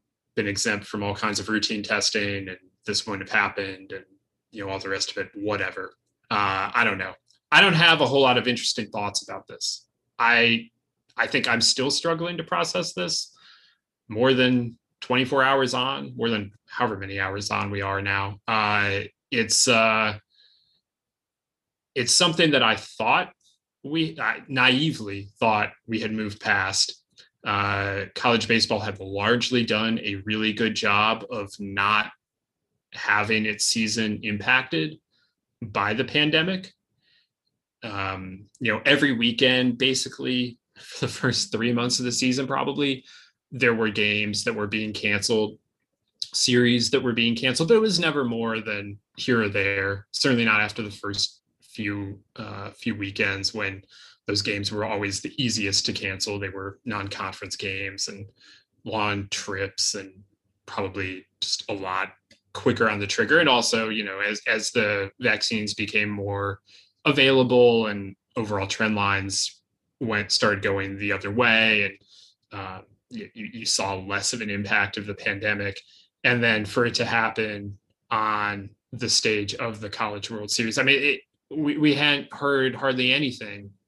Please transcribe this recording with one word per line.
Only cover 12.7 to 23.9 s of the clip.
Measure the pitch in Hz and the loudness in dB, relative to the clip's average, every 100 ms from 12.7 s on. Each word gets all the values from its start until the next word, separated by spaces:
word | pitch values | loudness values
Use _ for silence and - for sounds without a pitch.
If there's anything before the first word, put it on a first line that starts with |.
| 185 165 | -2 -4
this | - 175 - - _ - - _ _ _ _ - | -6 -4 -4 -6 _ -20 -20 _ _ _ _ -10
more | 107 131 | 2 4
than | 127 127 127 120 - _ _ | 6 4 4 0 -10 _ _
twenty-four | - 127 131 139 | -2 0 2 2
hours | 131 135 127 | 4 4 2
on, | 127 127 139 139 123 | 0 -2 -4 -10 -4
more | 117 | -2
than | 107 101 _ _ | 0 -4 _ _
however | - 120 98 | -2 -2 -2
many | 98 98 | -6 -4
hours | 95 101 101 | -4 -4 -2
on | 104 101 | -2 -2
we | 101 | -2
are | 98 98 | -2 -2
now. | 101 98 98 101 - | -2 -2 -2 -6 -2
Uh, | 110 107 104 101 98 - _ _ | 2 2 2 2 0 -6 _ _
it's, | 123 110 - 131 | -2 2 2 6
uh, | 113 113 110 107 101 _ _ _ _ _ _ _ _ _ _ _ _ _ _ _ _ _ | 6 6 4 0 -4 _ _ _ _ _ _ _ _ _ _ _ _ _ _ _ _ _
it's | - 120 | -4 2
something | - 175 165 160 | 4 4 4 4
that | 139 | 6
I | 113 101 | 4 2
thought | - - 113 151 190 _ _ _ _ _ | -4 -2 2 2 0 _ _ _ _ _
we, | 139 | -6